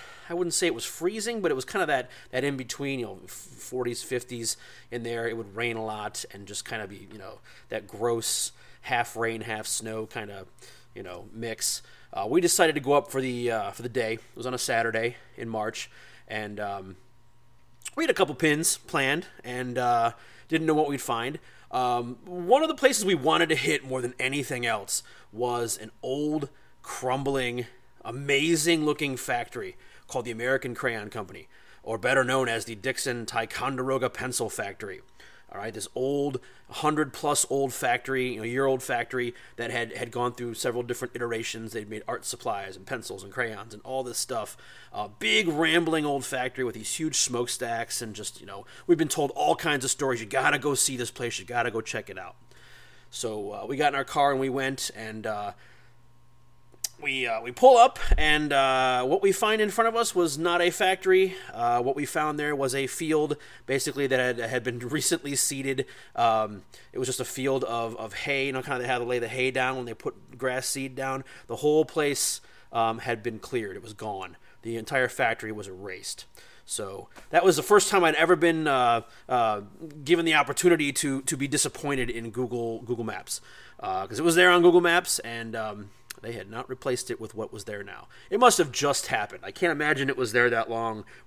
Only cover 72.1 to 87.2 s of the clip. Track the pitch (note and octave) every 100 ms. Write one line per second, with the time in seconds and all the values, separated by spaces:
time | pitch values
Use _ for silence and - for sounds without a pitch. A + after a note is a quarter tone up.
72.1 | C3+ - - - - - A#2 A2+ A2+ A#2+
73.1 | A2+ A2+ A2 - B2 G2+ F#2+ G#2 G2+ A2
74.1 | G2 F2+ E2+ - - A2+ A2+ A2 C3+ B2
75.1 | - A#2+ A2+ A2 G#2 G2 F#2 G2+ F#2+ -
76.1 | - - - - - - - G2 G2 -
77.1 | - - E3 F#3 D#3 - G#3 - G3 E3
78.1 | D3+ E3 E3 E3 D#3+ D#3 C3+ B2 A#2 -
79.1 | - - B2 A2+ G#2 G#2 - D#3+ D3+ C#3
80.1 | E3+ E3 D#3 C#3 C3+ F3+ E3 C#3+ C3+ D3
81.1 | C3+ - C#3 C#3 C#3+ C3+ - D3 C#3 A#2+
82.1 | A#2 A2+ A#2 B2 A#2+ A#2 A2+ A#2 A#2 G#2+
83.1 | F#2+ - - - - - - G2+ F#2+ G2
84.1 | A2 E3+ E3 F3+ F3 F3 F3 F3 F3 F3
85.1 | - A#2 A#2 A2+ A2+ A2 G#2 G2+ - -
86.1 | - A2+ A#2 G2 A#2 C3 B2+ C#3 B2 -
87.1 | A#2